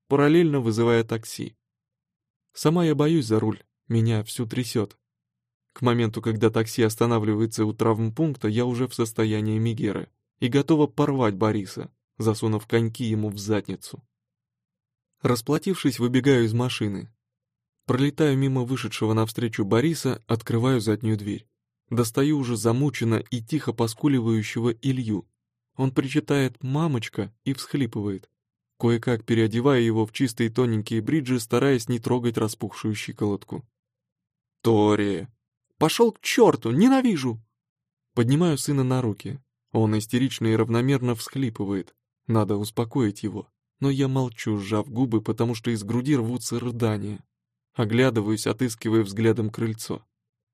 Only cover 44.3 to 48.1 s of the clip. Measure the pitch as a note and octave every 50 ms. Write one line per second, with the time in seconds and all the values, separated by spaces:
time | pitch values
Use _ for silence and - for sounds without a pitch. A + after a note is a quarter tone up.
44.3 | A#2 - - A2+ G#2+ G#2 G2 F#2+ A2 G#2+ G#2+ - - A2+ C3+ B2+ A2+ G#2+ A2 -
45.3 | A2 - A#2 A#2 A#2+ A2+ - B2 A#2 G#2+ G2+ G2+ A#2 B2 B2 C#3 D3+ B2+ A2+ A2+
46.3 | B2 B2 A#2 - A#2 A#2+ A#2+ B2 A#2 A#2 A#2 A2 G#2+ G#2 G#2 G#2 G#2 G2 - _
47.3 | _ _ _ _ _ _ _ _ _ - A#2+ G2+ A2 A#2 C3 C3